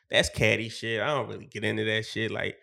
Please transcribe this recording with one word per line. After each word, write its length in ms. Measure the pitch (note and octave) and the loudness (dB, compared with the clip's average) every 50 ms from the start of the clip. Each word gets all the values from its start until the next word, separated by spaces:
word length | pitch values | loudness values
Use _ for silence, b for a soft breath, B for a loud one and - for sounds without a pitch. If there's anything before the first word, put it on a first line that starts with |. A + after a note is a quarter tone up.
| _ _ | _ _
that's 200 | - A2+ F3 - | 4 4 4 4
catty 400 | - - A2+ G#2+ G#2+ G#2+ A2+ A2+ | 2 4 4 4 4 4 0 -4
shit. 320 | - - - A2+ A2+ A2 | -8 -6 -4 -2 -2 0
I 60 | G#2 C#3 | 0 0
don't 200 | D3+ C3+ A2+ G#2 | 0 -2 -2 -4
really 180 | G#2 G#2 A2 | -8 -10 -12
get 200 | - - G#2+ A2 | -12 -8 -4 -2
into 180 | G#2+ A2 A2 A2 | -2 0 0 0
that 220 | A2 G#2+ A2 A2 | 0 0 0 -2
shit. 260 | - - A2+ A2+ G#2+ | -4 -4 -4 -2 -2
Like, 260 | G2+ - - - - b | -2 -4 -4 -4 -6 b